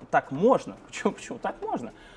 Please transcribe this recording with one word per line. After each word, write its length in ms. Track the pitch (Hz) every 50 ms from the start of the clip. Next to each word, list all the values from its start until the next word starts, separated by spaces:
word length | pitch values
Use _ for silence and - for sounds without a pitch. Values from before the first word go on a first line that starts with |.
| - -
так 200 | - 143 - -
можно, 460 | 135 135 185 240 262 175 - - 95 -
<laughs> 40 | - -
почему, 240 | - - - 208
почему? 260 | - - - - - 233
Так 240 | - 190 - -
можно, 300 | 381 440 392 - 120 107 - - - - -